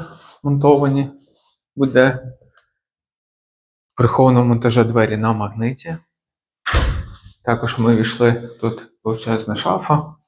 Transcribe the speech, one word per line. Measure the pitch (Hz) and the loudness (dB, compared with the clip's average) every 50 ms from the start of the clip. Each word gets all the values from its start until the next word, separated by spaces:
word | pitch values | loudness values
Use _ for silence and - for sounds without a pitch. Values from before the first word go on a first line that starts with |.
| 156 - - - - - - - - | -6 -12 -16 -18 -18 -18 -18 -8 -4
монтовані, | 143 143 139 139 143 147 139 139 139 135 139 139 139 - - - - - - - - - _ _ _ _ | -2 0 2 4 4 4 6 4 2 2 0 -2 -4 -8 -14 -20 -20 -20 -20 -20 -20 -20 _ _ _ _
буде | 139 139 135 - 127 127 135 131 131 - - - - _ _ _ _ _ _ _ _ _ _ _ _ _ _ _ _ _ _ _ _ _ _ _ _ _ _ _ _ _ _ _ | -2 -2 2 4 4 4 4 2 -2 -8 -14 -18 -20 _ _ _ _ _ _ _ _ _ _ _ _ _ _ _ _ _ _ _ _ _ _ _ _ _ _ _ _ _ _ _
прихованого | - 120 117 - - 131 131 127 123 123 | 0 0 2 4 4 4 6 6 4 4
монтажа | 120 120 117 117 120 113 123 117 | 2 2 2 0 2 2 2 2
двері | 113 117 117 110 107 107 104 | 2 2 2 2 2 0 -2
на | 110 113 113 | -2 -2 -2
магниті. | 107 104 101 104 110 113 120 131 - - 165 165 160 - _ _ _ _ _ _ _ _ _ _ _ _ - - - - - - - - - - - - - - _ _ | -2 -4 -6 -6 -6 -6 -6 -6 -6 -8 -10 -12 -12 -14 _ _ _ _ _ _ _ _ _ _ _ _ -2 0 0 0 0 -2 -4 -8 -10 -14 -18 -20 -20 -20 _ _
Також | - 117 - - 120 - - | -2 -2 -2 -2 -4 -4 0
ми | 117 117 117 | 2 2 2
війшли, | 110 110 113 - - 120 117 117 117 - - - - | 2 2 -2 0 2 2 2 2 0 -4 -10 -10 -6
тут | - 113 110 - - - _ _ _ | -6 -4 -4 -6 -10 -18 _ _ _
величезна | 110 113 113 - 113 113 110 113 - 107 | -6 -6 -4 -4 -4 -4 -2 -2 -4 -6
шафа | 104 - - 92 95 - - 151 151 - - - - _ | -4 -4 -2 -4 -4 -2 0 0 -2 -2 -6 -12 -20 _